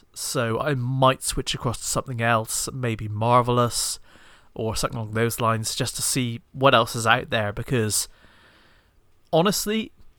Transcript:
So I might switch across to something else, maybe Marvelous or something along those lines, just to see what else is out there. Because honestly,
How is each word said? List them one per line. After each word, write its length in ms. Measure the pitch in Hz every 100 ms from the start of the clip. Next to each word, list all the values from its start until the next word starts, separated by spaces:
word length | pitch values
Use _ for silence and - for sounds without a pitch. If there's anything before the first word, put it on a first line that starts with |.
| -
So 480 | - - 139 117 113
I 140 | 147
might 480 | 135 123 131 131 131
switch 320 | - - -
across 240 | - 123 -
to 60 |
something 360 | - - 139 117
else, 480 | 117 117 110 - -
maybe 360 | 131 123 110 107
Marvelous 880 | 107 117 123 120 120 120 - - - - - - - -
or 220 | - 110 107
something 220 | 131 123
along 140 | 107
those 260 | 110 117 -
lines, 340 | 113 113 110
just 220 | - 123 -
to 60 |
see 380 | - 143 120 113 -
what 220 | 135 135
else 200 | 120 117
is 120 | 120 113
out 240 | 123 -
there. 220 | 113 104
Because 560 | 107 117 123 107 - - - - _ - _ _ _ _ _ _ _ _
honestly, 580 | 160 196 - 202 220 - - -